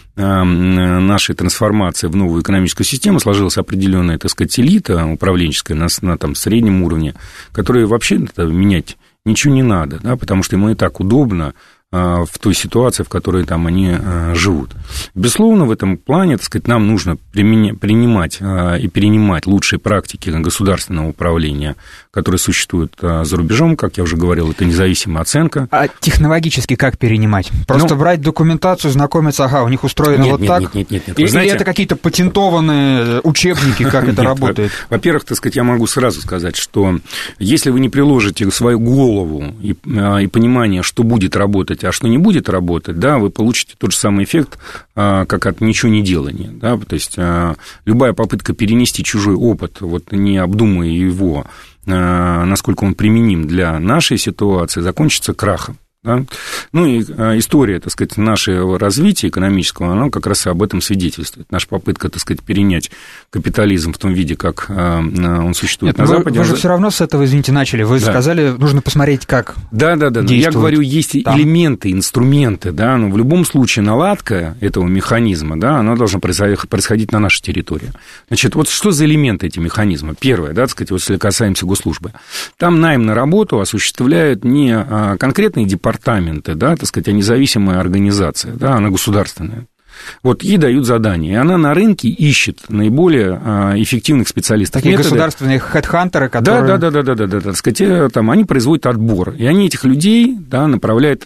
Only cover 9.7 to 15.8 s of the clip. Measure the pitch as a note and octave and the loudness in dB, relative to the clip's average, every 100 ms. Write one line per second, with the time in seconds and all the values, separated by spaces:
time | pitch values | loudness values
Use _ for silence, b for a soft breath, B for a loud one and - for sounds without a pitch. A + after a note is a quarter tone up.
9.7 | F#2+ D2 D#2+ G#2+ B2 - G2 F#2 F#2 G#2+ | 2 -2 -6 -4 -4 -2 -2 0 0 0
10.7 | G#2+ F2+ - G2 B2 C3 F#2 D2 - b | 0 -2 -2 0 2 2 0 -4 -8 b
11.7 | b b F2+ F2+ F2 E2+ - A2 F2 F2 | b b -2 0 0 -2 -2 -2 0 0
12.7 | A2+ B2 - F2 F#2 F2 F2+ E2 E2 E2 | 0 0 0 -4 -4 -2 -2 0 -2 0
13.7 | F2+ F#2+ F2 G#2 E2+ E2 E2+ F#2+ E2 C2 | 0 0 0 -2 -2 -2 0 0 0 -4
14.7 | - B B B F#2 A#2 - A3+ A3 C3+ | -12 B B B -4 -2 2 4 4 2
15.7 | A2 | 0